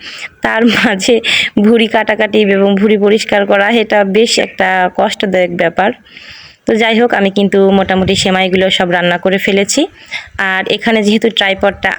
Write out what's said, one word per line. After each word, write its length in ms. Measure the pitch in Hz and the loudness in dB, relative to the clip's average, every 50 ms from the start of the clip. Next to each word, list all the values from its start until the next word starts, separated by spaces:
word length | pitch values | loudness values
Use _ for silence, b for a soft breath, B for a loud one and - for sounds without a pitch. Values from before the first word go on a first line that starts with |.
| B B B B B B B _ | B B B B B B B _
তার 200 | - 226 220 220 233 | -6 -4 -2 0 0
মাঝে 500 | 240 208 - - 247 208 185 190 - 240 226 226 B B B B B B - | 0 2 0 0 0 -2 -2 0 0 0 0 0 B B B B B B 0
ভুঁড়ি 280 | 202 214 233 233 226 208 | 2 4 4 2 2 0
কাটাকাটি 520 | - 226 214 - 214 208 - - 208 214 | 0 -2 0 -2 -2 -2 -2 0 0 0
এবং 340 | 214 196 196 196 196 196 202 | 2 2 2 2 2 2 2
ভুঁড়ি 220 | 196 202 220 202 196 | 2 2 2 2 2
পরিষ্কার 440 | 202 202 208 220 - - - 208 202 | 2 2 2 0 0 -2 -2 0 0
করা 220 | 196 202 202 202 208 | 0 0 0 2 2
এটা 280 | 233 240 214 214 214 208 202 | 0 0 0 0 0 0 0
বেশ 280 | 196 185 214 226 233 - 226 | 2 2 2 2 2 0 -2
একটা 280 | - 185 - - 190 185 185 185 180 180 - | -4 -4 -4 -4 -2 0 0 0 0 -2 0
কষ্টদায়ক 560 | - 196 214 - - - 202 185 185 180 175 | -2 -2 -2 -2 -4 -4 -2 0 0 0 -2
ব্যাপার। 400 | 175 175 175 165 170 - 185 214 254 - B B B B B B B B B B B B _ | -2 -2 -2 -2 0 0 -2 -2 -2 -6 B B B B B B B B B B B B _
তো 120 | - 226 | -2 0
যাই 200 | 214 233 226 226 220 | 0 0 0 2 2
হোক, 120 | 240 233 - | 2 2 0
আমি 160 | 202 202 196 | 0 0 0
কিন্তু 280 | 190 208 202 196 175 196 196 196 | 0 0 0 2 2 2 4 4
মোটামুটি 420 | 196 196 190 185 190 190 185 180 196 | 4 2 2 0 0 0 0 0 0
সেমাইগুলো 500 | 190 - 202 185 185 190 185 180 190 185 190 | 0 0 0 0 0 0 0 0 0 0 0
সব 180 | 190 - 190 175 | 0 0 0 0
রান্না 280 | 175 175 175 175 175 175 | 0 0 0 0 -2 0
করে 200 | - 190 185 196 | 0 -2 -2 0
ফেলেছি। 440 | - - 196 196 202 196 - - 311 403 B B B B B B B B B - | 0 0 0 0 0 0 0 -2 -2 -2 B B B B B B B B B -6
আর 260 | 196 190 190 185 190 - | -4 -2 -2 -2 -2 -2
এখানে 320 | - 208 - 233 226 220 208 | -4 -2 0 0 0 2 2
যেহেতু 240 | 202 214 220 226 226 | 2 2 2 0 0
ট্রাইপডটা 640 | 214 - 208 196 196 190 202 202 196 - - 190 190 | 0 0 -2 -2 0 0 -2 -2 -2 -2 -4 -4 -4